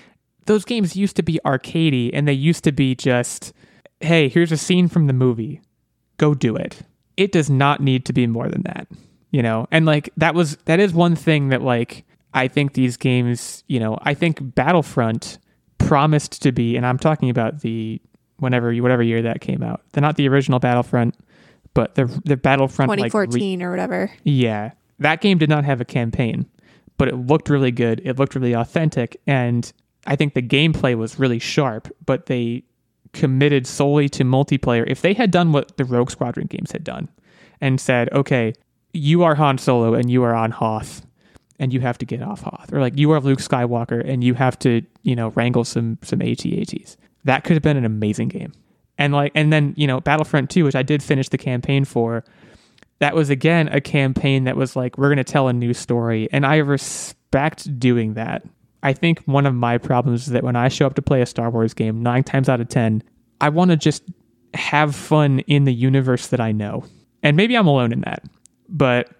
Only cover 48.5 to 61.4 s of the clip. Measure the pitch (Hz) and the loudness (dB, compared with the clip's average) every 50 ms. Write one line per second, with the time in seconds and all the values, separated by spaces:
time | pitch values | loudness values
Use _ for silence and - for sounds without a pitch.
48.5 | - _ _ _ _ _ _ _ _ - 143 143 143 143 143 143 - 156 151 151 | -14 _ _ _ _ _ _ _ _ -2 0 0 2 0 0 0 0 0 2 2
49.5 | 156 151 147 139 - - 147 139 127 127 - 139 147 151 156 - - 147 131 - | 4 2 2 0 0 0 0 0 0 0 0 0 0 0 0 0 0 0 0 0
50.5 | - 180 160 139 135 131 131 135 151 143 - - 156 135 131 - - - - 135 | 2 2 2 2 2 0 0 0 0 -2 0 0 0 0 0 -2 -4 -4 -2 -4
51.5 | 127 120 - - 139 139 135 - - 120 117 113 117 113 - _ _ _ - - | -4 -4 -2 0 0 0 0 0 0 -2 -2 0 -2 -4 -8 _ _ _ -20 -20
52.5 | - - _ _ _ _ _ _ _ - 147 143 - 165 151 139 139 131 - 160 | -20 -20 _ _ _ _ _ _ _ -2 -2 0 2 2 2 2 0 0 2 2
53.5 | 170 170 160 147 - 147 - - - 147 135 131 131 - - 139 135 135 131 127 | 4 2 2 2 0 -2 -2 0 0 0 0 0 0 0 0 0 2 2 0 0
54.5 | 131 143 135 123 - 131 127 123 - - 139 143 147 139 127 - - 147 135 127 | -2 -2 -2 -2 -4 -4 -6 -4 -2 0 2 2 2 2 0 0 0 0 2 2
55.5 | 123 123 120 120 123 - - - 120 120 117 117 113 110 110 - - 139 143 135 | 0 0 -2 -2 -4 -4 -4 -2 -2 0 0 0 -2 -2 -2 -2 -2 0 0 2
56.5 | 156 156 147 139 143 135 - - - - - - - _ _ _ - 135 143 160 | 2 2 2 2 0 -2 -4 -6 -10 -12 -12 -14 -16 _ _ _ -2 0 0 -2
57.5 | - - - - 143 120 127 127 120 120 113 110 107 110 117 - - - - - | -4 -6 -8 -10 -4 0 2 2 2 2 0 -2 -4 -6 -6 -6 -8 -8 -10 -14
58.5 | _ _ _ _ _ _ - 139 135 - - 170 165 - - - 135 143 139 139 | _ _ _ _ _ _ -4 -4 -2 0 0 0 0 0 0 0 2 2 2 2
59.5 | 131 120 123 120 120 120 - - 131 120 120 135 120 117 131 147 120 123 - 123 | 0 0 0 0 0 0 0 0 0 0 2 0 0 -2 -2 -2 -2 -2 0 0
60.5 | 120 120 120 131 - - 147 135 135 - 131 - 143 131 120 - - - | 0 0 0 0 2 2 0 0 0 -2 -2 0 2 2 2 0 -2 -4